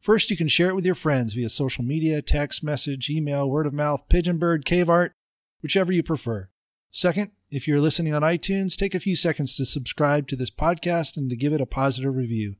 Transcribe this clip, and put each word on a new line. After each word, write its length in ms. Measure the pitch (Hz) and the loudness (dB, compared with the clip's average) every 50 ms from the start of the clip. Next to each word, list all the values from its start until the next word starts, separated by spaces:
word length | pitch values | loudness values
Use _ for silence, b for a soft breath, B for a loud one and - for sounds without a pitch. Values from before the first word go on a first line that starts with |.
First, 280 | _ - 208 220 - - | _ 4 2 2 4 0
you 80 | 208 | 0
can 120 | - 165 151 | -2 0 0
share 220 | - - 170 185 | 2 2 2 2
it 40 | 190 | 6
with 100 | 196 175 | 6 6
your 120 | 180 180 | 6 6
friends 380 | - - 160 147 131 123 113 101 | 4 2 2 2 2 2 0 -2
via 140 | 120 120 113 | -2 -2 -2
social 360 | - - 143 131 - - 120 | -2 -2 -2 -2 -2 -2 -4
media, 360 | 120 143 160 156 160 156 147 | -2 0 2 2 2 0 0
text 440 | 143 - - 151 147 143 - - - | 2 2 2 2 2 -2 -4 -4 -4
message, 440 | 151 151 135 - 147 139 135 127 - | -4 -4 -2 -2 -4 -6 -6 -4 -4
email, 400 | 147 156 156 143 143 143 143 139 | -2 -2 -2 -2 0 0 0 0
word 160 | 131 151 156 | 0 0 0
of 80 | 147 135 | 0 -2
mouth, 360 | 143 151 147 147 139 _ _ | -2 -2 0 -2 -2 _ _
pigeon 300 | - 180 170 180 175 160 | 4 4 4 2 0 0
bird, 260 | 160 170 170 156 139 | 2 0 0 0 0
cave 260 | - 170 175 180 160 | 0 0 2 4 4
art, 220 | 170 170 175 170 _ _ _ _ _ _ _ _ _ _ - | 4 4 4 2 _ _ _ _ _ _ _ _ _ _ -8
whichever 300 | 147 - 196 190 170 185 | -2 0 0 0 2 0
you 100 | 175 156 | 0 0
prefer. 460 | - 165 143 - 117 113 104 95 - _ _ _ _ _ _ _ _ | -2 -4 -4 -4 -6 -6 -6 -8 -12 _ _ _ _ _ _ _ _
Second, 400 | _ - - 180 170 180 208 202 _ _ _ _ - | _ 0 0 0 0 0 -4 -4 _ _ _ _ -8
if 160 | 139 - - | -6 -2 0
you're 120 | 151 143 | 2 4
listening 320 | 143 160 147 - 170 156 151 | 4 2 2 0 -2 -2 0
on 100 | 151 151 | 0 2
iTunes, 520 | 156 170 170 - - 196 196 196 190 - | 2 0 0 -2 -2 -2 -2 -2 -2 -2
take 180 | - 196 196 - | -2 -4 -2 -2
a 60 | 185 | -2
few 160 | - 196 185 | -2 -2 -2
seconds 400 | 147 - 170 156 - 147 131 - | 0 0 -2 0 0 -2 -4 -2
to 100 | - 135 | -4 -4
subscribe 640 | - - 143 127 - - - 151 143 143 147 143 | -4 -4 -6 -6 -8 -4 0 2 2 2 0 0
to 80 | - - | -4 -6
this 160 | 127 127 120 | -6 -6 -8
podcast 680 | _ - 151 160 180 165 - 175 175 170 160 - - | _ -2 0 0 0 0 -2 -2 -2 0 -2 -4 -4
and 140 | - 139 131 | -4 -4 -4
to 60 | 123 | -4
give 160 | 117 131 147 151 | -2 -2 -2 0
it 80 | 151 | 0
a 40 | 135 | -2
positive 520 | 123 - - 135 139 131 117 131 139 135 | -4 -2 0 0 0 0 0 -4 -2 -2
review. 400 | 131 127 117 117 110 107 104 101 - | -2 -2 -2 -2 -2 -2 -4 -6 -10